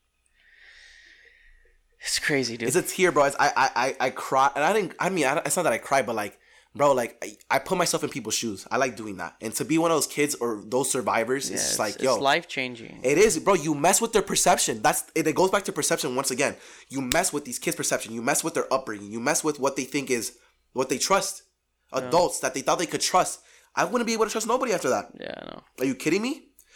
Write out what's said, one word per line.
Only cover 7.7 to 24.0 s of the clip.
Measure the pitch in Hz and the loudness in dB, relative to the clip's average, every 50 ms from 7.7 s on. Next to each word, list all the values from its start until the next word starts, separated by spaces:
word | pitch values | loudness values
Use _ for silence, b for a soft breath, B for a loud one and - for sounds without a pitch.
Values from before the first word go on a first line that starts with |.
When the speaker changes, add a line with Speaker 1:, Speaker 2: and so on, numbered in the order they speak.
| 185 | 0
Speaker 2:
myself | 180 170 - - 156 147 | 0 2 0 0 -2 -2
in | 131 | -4
people's | - 139 104 110 - | -6 -8 -4 -4 -4
shoes. | - 120 113 98 92 - - | -2 -2 -4 -6 -8 -6 -2
I | 110 | 0
like | 123 135 131 107 | 0 0 0 -2
doing | 107 110 107 95 | -6 -10 -10 -10
that, | 90 87 82 - _ | -10 -10 -10 -10 _
and | - 113 - | -10 -6 -4
to | - 139 | -4 -2
be | - 156 | 0 2
one | 160 165 165 | 2 4 4
of | 165 | 2
those | 143 127 | 2 0
kids | - - 147 147 147 - | -2 0 0 0 0 0
or | - 120 117 107 101 95 | -2 -2 -4 -4 -6 -6
those | 107 123 131 139 - | -2 -2 0 0 0
survivors, | - 131 101 104 101 117 113 117 131 139 - 92 | -2 -2 0 0 0 0 0 0 -2 -4 -4 -6
Speaker 1:
Yeah, | 98 | -4
Speaker 2:
it's | - - | -4 -2
just | - - | -2 -2
Speaker 1:
it's, | - | -2
Speaker 2:
like, | - - - | -2 -2 -2
Speaker 1:
it's | - - | -2 0
Speaker 2:
yo, | 131 120 | 0 0
Speaker 1:
life-changing. | 104 139 135 147 170 - - - 139 127 123 120 113 113 - - - - | 2 2 2 2 0 -2 -6 -6 -6 -6 -6 -8 -12 -16 -16 -14 -4 0
Speaker 2:
it | 131 - | 2 4
is, | - 208 233 160 156 | 6 6 6 4 2
bro. | - 185 202 | 2 2 2
You | 175 143 160 147 | 2 2 -2 0
mess | 139 147 180 196 - | 2 4 4 4 4
with | 226 226 226 | 0 2 2
their | 202 | 0
perception. | - - - - - 180 190 - - 165 123 107 | 2 2 0 2 4 4 4 4 2 -2 -2 0
That's | 110 147 139 - - - _ | 0 0 0 0 -4 -4 _
it. | 160 147 | 0 0
It | 156 139 | 2 2
goes | 175 180 185 | 2 2 4
back | 208 202 190 | 2 0 -2
to | - - | -2 -4
perception | 151 139 - 165 160 - 135 123 | -2 0 0 0 0 0 -2 -2
once | 131 135 - | -2 -2 -2
again. | 131 120 139 117 92 B B B B B B | 0 0 0 0 -2 B B B B B B
You | B 127 135 | B -8 -6
mess | 131 123 131 165 190 - 147 | -2 2 2 2 2 0 -2
with | 147 - | -4 -6
these | 123 117 - | -6 -10 -4
kids' | - 175 165 | -4 -4 -4
perception. | - 135 - 139 117 - 107 113 | -2 -2 -2 -2 -2 -2 -6 -8
You | 117 | -4
mess | 113 135 156 - - | -2 0 0 0 -2
with | 165 - | 0 -2
their | 135 - - - | -2 0 2 0
upbringing. | 135 - 120 107 98 101 101 | 0 0 -4 -10 -10 -10 -10
You | 107 117 | -8 -4
mess | 120 143 160 - - | -2 0 0 0 0
with | 156 147 131 | -2 -2 0
what | 127 135 135 | -2 -2 -2
they | 147 131 | -2 -6
think | 127 - 143 131 120 | -4 -4 -4 -2 -2
is | 123 117 104 - - b b b b b b _ _ | -2 -2 -2 -6 -12 b b b b b b _ _
what | 120 135 143 | -4 -2 -2
they | 143 | -2
trust. | 120 - - 190 196 - - - - - _ _ _ _ _ _ _ _ _ - | -2 2 2 2 2 2 -2 -8 -10 -16 _ _ _ _ _ _ _ _ _ -6
Speaker 1:
Yeah. | 131 127 | -6 -2
Speaker 2:
Adults | 127 156 175 175 139 - - | 2 4 4 4 2 0 -2
that | 143 131 - | -4 -4 -4
they | 139 | -2
thought | 117 165 - 165 | 0 0 0 0
they | 165 | 0
could | - 151 135 | -4 -2 -2
trust. | - - - 185 151 - - - b b b b b b b | -2 2 2 2 2 2 -4 -10 b b b b b b b
I | - 160 | 0 0
wouldn't | 180 220 240 | 0 0 -2